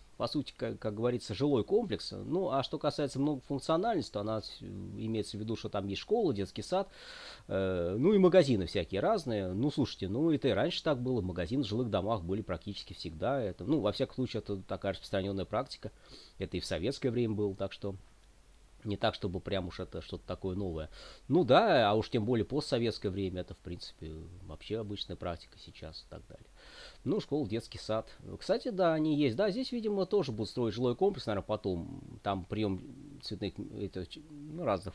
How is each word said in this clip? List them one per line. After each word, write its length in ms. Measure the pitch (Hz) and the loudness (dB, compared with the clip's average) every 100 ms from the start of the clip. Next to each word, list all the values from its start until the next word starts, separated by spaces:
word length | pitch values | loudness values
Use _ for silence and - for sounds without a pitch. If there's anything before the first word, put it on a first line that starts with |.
| - - | -10 -6
по 120 | 117 | -2
сути, 260 | 151 123 - | -2 -4 -4
как, 220 | 113 107 | -4 -2
как 160 | 110 | -4
говорится, 400 | 104 120 123 - | 0 0 0 -2
жилой 300 | 101 143 131 | 0 4 4
комплекс. 480 | - 208 214 98 - | 4 2 2 -4 -4
Ну, 380 | 98 110 170 185 | -8 -2 0 2
а 120 | 135 | 0
что 160 | 127 160 | -2 -2
касается 400 | 147 - 143 131 | -2 0 -2 0
многофункциональности, 920 | 143 139 - 139 - 165 220 190 113 | 0 0 -2 -4 0 2 2 0 0
то 80 | 104 | -2
она 200 | 107 110 | -2 -2
с-, 220 | - - | -4 -12
имеется 720 | 98 98 95 101 110 110 101 101 | -12 -10 -10 -6 -2 -2 -2 -4
в 40 | |
виду, 160 | 110 110 | -4 -4
что 120 | 110 | -2
там 200 | 104 98 | -2 -2
есть 140 | 98 | -2
школа, 300 | - 220 185 | 0 2 4
детский 300 | 101 92 - | 2 -2 -4
сад. 260 | - 185 196 - - - - - - | -2 0 0 -8 -16 -16 -16 -14 -2
Э, 480 | 95 95 92 85 104 | 0 2 2 2 4
ну 140 | 165 | 6
и 60 | 208 | 8
магазины 480 | 180 185 135 107 85 | 10 8 8 6 2
всякие 340 | 98 85 92 | 0 0 0
разные. 480 | 156 220 139 107 92 | 2 0 0 0 0
Ну, 200 | 95 143 | 0 0
слушайте, 360 | 156 120 - 92 | 2 0 0 -2
ну 220 | 113 165 | 0 2
это 160 | 151 135 | 2 2
и 60 | |
раньше 320 | 98 156 - | 2 2 0
так 180 | 160 127 | 0 0
было. 180 | 123 123 | 2 0
Магазины 440 | 92 87 85 131 | 0 -2 -2 0
в 20 | 110 | 0
жилых 240 | 110 120 | 0 2
домах 320 | 98 98 113 | 0 2 0
были 200 | 85 101 | 0 -2
практически 500 | 101 85 - 98 - | -2 -4 -6 -10 -10
всегда. 480 | - - 80 110 139 | -10 -10 -2 0 0
Это, 240 | 104 87 | -2 -4
ну, 160 | 92 151 | 0 2
во 100 | 98 | 2
всяком 240 | - 131 | 0 -2
случае, 280 | - 90 113 | -2 -2 -2
это 160 | - 98 | -4 -6
такая 340 | - 98 98 | -4 -4 -2
распространенная 540 | 90 - 98 98 98 90 | -4 -2 0 0 0 0
практика. 440 | 107 135 - - - - - - - | -2 -2 -6 -12 -14 -20 -20 -16 -8
Это 180 | 92 87 | -4 -4
и 20 | |
в 60 | - | -2
советское 440 | 82 101 - 131 | -2 -2 0 0
время 240 | 117 117 | 2 2
было, 220 | 104 104 95 | 2 0 0
так 160 | 98 | -6
что 240 | - 101 98 - - - - - - - - | -4 -8 -8 -12 -20 -20 -20 -20 -20 -20 -12
не 120 | 107 101 | -6 0
так, 180 | 110 | 0
чтобы 240 | - 101 90 | 0 -2 -4
прям 300 | - 95 90 | -2 -2 -2
уж 100 | - | -6
это 240 | 90 85 | -8 -8
что-то 240 | - 90 - | -8 -10 -8
такое 300 | 90 95 92 | -6 -4 -2
новое. 340 | 95 78 78 - - - - | -2 -4 -6 -12 -18 -12 2
Ну 160 | 156 | 4
да, 440 | 123 147 220 147 104 | 8 8 8 8 8
а 60 | |
уж 160 | 110 - | 6 4
тем 140 | 120 | 0
более 200 | 107 120 | 2 2
постсоветское 640 | 95 143 - 123 117 - 101 | 2 -2 0 0 2 0 -2
время — 320 | 95 95 90 | -2 -2 -2
это, 120 | 90 | -8
в 40 | - | -10
принципе, 540 | 92 85 - - 80 80 82 90 | -10 -10 -12 -12 -12 -10 -12 -14
вообще 360 | 85 80 - 110 | -14 -12 -6 -4
обычная 360 | 104 101 - | -4 -6 -6
практика 420 | - 90 85 - - | -6 -6 -6 -10 -20
сейчас 360 | - - 80 - | -18 -14 -14 -14
и 100 | - | -14
так 160 | 78 - | -16 -16
далее. 220 | - - - - - - - | -20 -20 -20 -20 -18 -18 -8
Ну, 160 | 117 208 | -2 -2
школа, 280 | - 147 107 | 0 -2 0
детский 300 | 113 - - | -4 -6 -10
сад. 340 | - 110 - - 98 92 | -4 -4 -4 -12 -14 -8
Кстати, 300 | - 233 262 | 0 0 0
да, 240 | 190 170 | 2 4
они 220 | 160 156 147 | 4 4 4
есть. 200 | 143 113 | 4 4
Да, 140 | 208 | 2
здесь, 200 | 208 262 | 0 -2
видимо, 340 | 240 220 202 | -2 0 0
тоже 280 | 180 208 135 | 2 2 2
будут 180 | 110 104 | -2 -2
строить 240 | - 117 | 0 0
жилой 220 | 107 123 120 | 2 2 4
комплекс, 300 | 196 160 - | 4 2 -2
наверное, 200 | 98 - | -2 0
потом. 720 | 107 101 87 82 - - - | -2 0 -2 -2 -10 -14 -6
Там 200 | 101 95 | -2 -2
прием 380 | 90 104 107 92 - - - - | -2 0 0 0 -6 -14 -16 -14
цветных, 320 | - 101 101 - 98 104 | -10 -4 -4 -4 -8 -6
это, 240 | 98 95 | -6 -6
ч-, 160 | 90 - 147 | -8 -10 -16
ну, 340 | 147 151 160 | -14 -10 -4
разных 300 | 147 95 92 | 0 0 0